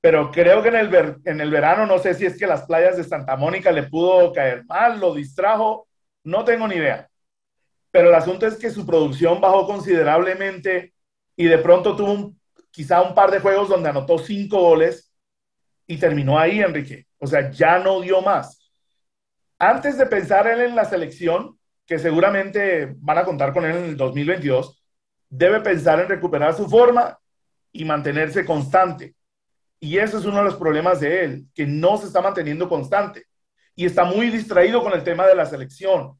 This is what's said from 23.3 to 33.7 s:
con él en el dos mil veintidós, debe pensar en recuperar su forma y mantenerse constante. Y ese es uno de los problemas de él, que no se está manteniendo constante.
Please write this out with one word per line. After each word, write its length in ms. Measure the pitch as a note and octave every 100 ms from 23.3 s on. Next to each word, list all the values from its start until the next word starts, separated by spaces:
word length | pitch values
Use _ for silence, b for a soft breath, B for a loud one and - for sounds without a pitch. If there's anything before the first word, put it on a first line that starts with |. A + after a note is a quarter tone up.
| D3+ C#3
con 120 | F3
él 120 | D#3+ E3+
en 80 |
el 120 | F3 C#3+
dos 160 | C3
mil 140 | C3+ D3
veintidós, 580 | F3+ C#3+ B2+ B2+ _ _ _ _ _ _
debe 300 | C3+ F3 G#3+
pensar 400 | G#3+ F3 D#3 D#3+
en 80 | F3+
recuperar 440 | G3 F3 D3+ D3+
su 140 | E3 G3+
forma 480 | A3+ A#3+ A#3+ - - _ _ _ _ _
y 120 | -
mantenerse 600 | D#3 D3 C#3+ D3 D#3 G3
constante. 680 | D#3 D#3 C3+ F#3 F#3 C#3+ C3 _ _ _ _ _ _ _
Y 200 | D3+ F3+
ese 180 | G#3+ G#3+
es 80 |
uno 140 | F#3 G3+
de 60 |
los 120 | G3+ E3+
problemas 440 | D#3+ D3+ F3 F3
de 240 | D3 F3+
él, 220 | E3 C3+ -
que 120 | - C#3+
no 300 | D3 E3+ G#3
se 80 | G#3
está 140 | -
manteniendo 480 | G3 F#3+ D3+ D3+ F3
constante. 560 | E3 C3+ G3 G3+ - _ _ _ _ _